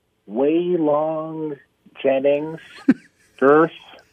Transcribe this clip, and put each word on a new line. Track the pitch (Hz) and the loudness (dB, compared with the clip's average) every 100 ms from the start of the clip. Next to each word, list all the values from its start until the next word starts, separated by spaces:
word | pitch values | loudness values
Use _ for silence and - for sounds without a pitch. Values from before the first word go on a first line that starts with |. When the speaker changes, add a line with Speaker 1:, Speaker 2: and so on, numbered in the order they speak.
| _ _ - | _ _ -10
Speaker 1:
Waylon | 107 143 165 175 180 151 147 156 160 160 160 156 139 _ _ _ - | -4 -2 0 -2 -2 0 0 -2 -6 -8 -10 -10 -12 _ _ _ -6
Jennings, | 135 135 139 147 156 160 - - - | -2 0 0 0 -4 -12 -18 -4 -2
Speaker 2:
<laughs> | - _ _ _ - | -2 _ _ _ 0
Speaker 1:
Garth | 131 151 160 - - - _ | 4 4 4 -2 -20 -20 _